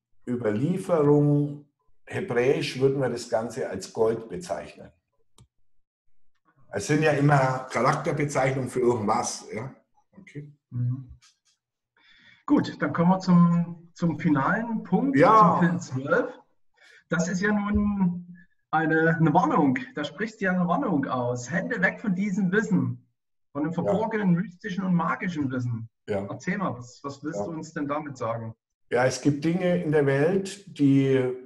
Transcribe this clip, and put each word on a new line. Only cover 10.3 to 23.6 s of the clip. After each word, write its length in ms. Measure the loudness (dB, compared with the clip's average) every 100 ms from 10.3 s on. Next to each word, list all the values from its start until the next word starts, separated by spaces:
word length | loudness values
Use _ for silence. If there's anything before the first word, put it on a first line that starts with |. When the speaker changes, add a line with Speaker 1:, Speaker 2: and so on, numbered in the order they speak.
| -16 -16 -20 _
Speaker 2:
Mhm. 400 | -4 -4 -4 -8 -20 _ _ _ _ _ _ _ _ _ _ -20 _ 0
Gut, 360 | 2 2 -4
dann 120 | -4
kommen 180 | 2 2
wir 80 | 2
zum, 680 | 4 6 6 4 0 -6 -16
zum 240 | -4 -2 0
finalen 640 | 2 2 2 0 -2 -6
Punkt, 340 | 0 0 2 6
Speaker 1:
Ja. 400 | 8 8 8 6
Speaker 2:
zum 80 | 2
Film 120 | 2
zwölf. 520 | -4 -6 0 0 0 -6 _ _ _ _ _ -20 -6
Das 180 | -2 -2
ist 140 | 0
ja 100 | 0
nun 840 | 0 0 0 0 2 0 0 -10 -20 -20 _ -4
eine, 460 | -2 2 2 2 4
eine 160 | 4
Warnung. 440 | 4 2 2 2 0 -4 -8
Da 100 | -10
sprichst 340 | -8 -10 -4
du 60 | -2
ja 60 |
eine 140 | 0 0
Warnung 400 | 0 0 -2 -2
aus. 440 | -2 -2 -4 -4
Hände 300 | -6 -4 -2
weg 180 | -2 -2
von 160 | -4 -2
diesem 340 | -2 -2 0
Wissen, 520 | 0 0 0 0 -6 _ _ _ _ _
von 120 | -6